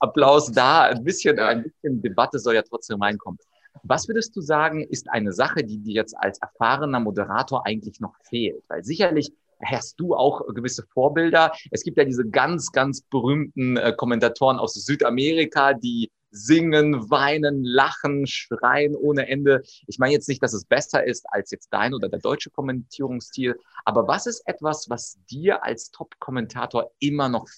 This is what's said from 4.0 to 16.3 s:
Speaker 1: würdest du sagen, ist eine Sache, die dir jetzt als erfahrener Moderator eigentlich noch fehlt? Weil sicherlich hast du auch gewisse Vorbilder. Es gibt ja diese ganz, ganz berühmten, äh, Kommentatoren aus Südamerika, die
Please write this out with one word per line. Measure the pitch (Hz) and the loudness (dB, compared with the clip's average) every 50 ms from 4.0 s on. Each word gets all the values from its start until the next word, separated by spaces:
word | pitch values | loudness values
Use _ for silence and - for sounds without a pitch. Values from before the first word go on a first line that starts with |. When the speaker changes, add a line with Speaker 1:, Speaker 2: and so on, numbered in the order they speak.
| - - | -2 -2
Speaker 1:
würdest | 226 226 226 220 - | -2 -4 -4 -4 -6
du | 202 | -8
sagen, | 165 143 156 151 151 160 156 156 151 | -4 0 0 2 2 2 0 -2 -4
ist | - 170 - - - | -4 -6 -6 -6 -4
eine | - 120 107 101 92 | -4 -2 -2 -2 0
Sache, | 90 127 147 - 170 - | 0 -2 -2 0 -4 -4
die | 113 107 107 | -4 -6 -10
dir | 104 110 104 | -8 -4 -2
jetzt | 110 107 - - | -2 -2 -2 -4
als | - - 98 98 - | -4 -4 -4 -4 -4
erfahrener | - - _ - 120 113 127 135 151 147 135 123 | -10 -10 _ -2 0 2 2 0 0 -2 -2 -2
Moderator | 117 107 98 98 101 - 95 113 131 - 135 127 - | -2 -2 -2 -2 -4 -2 -2 -4 -2 -2 -4 -4 -2
eigentlich | 101 110 110 104 107 98 - | -4 -4 -6 -6 -12 -12 -10
noch | 113 90 _ _ _ - | -10 -12 _ _ _ -10
fehlt? | - 120 117 98 78 - - - | -6 -4 -4 -4 -4 -6 -10 -10
Weil | 78 78 90 | -10 -10 -8
sicherlich | 104 160 165 208 175 160 151 143 - - _ _ _ _ _ - | -6 -2 0 2 2 2 0 -2 -2 -6 _ _ _ _ _ -8
hast | - 135 120 - - - - | -6 -4 -4 -6 -8 -10 -8
du | 165 180 160 | -4 -2 0
auch | - 127 214 220 - - - 104 | 2 2 2 2 0 -6 -8 -8
gewisse | 107 117 123 - - - _ - | -8 -6 -6 -8 -8 -12 _ -2
Vorbilder. | - 127 143 151 165 165 170 165 165 160 156 - - - - | 0 0 2 2 2 0 2 4 4 4 4 2 -4 -10 -8
Es | - - - | -6 -6 -6
gibt | 175 147 | -2 2
ja | - 147 | 2 2
diese | 135 127 120 127 110 | 2 2 -2 -2 0
ganz, | 101 139 131 147 175 170 139 - - | 2 2 2 2 0 -2 -4 -4 0
ganz | 135 131 139 135 - _ | 0 0 0 -2 -6 _
berühmten, | _ - 135 113 123 143 151 151 143 - - 131 127 127 | _ -4 -2 0 0 0 0 -2 -4 -4 -4 -2 0 0
äh, | 120 - 117 113 | 0 0 0 0
Kommentatoren | - - 123 120 113 110 117 117 - 143 131 127 113 | 0 -2 0 0 2 2 2 2 4 2 2 2 2
aus | 104 113 - | -2 -4 -6
Südamerika, | - 101 - 143 147 147 123 117 127 135 147 160 165 156 120 - 156 139 139 139 | -6 -4 -4 0 0 2 0 2 0 0 0 0 0 0 0 2 2 4 4 4
die | 120 117 123 120 117 113 104 _ _ _ _ | 2 0 -4 -2 -2 -4 -6 _ _ _ _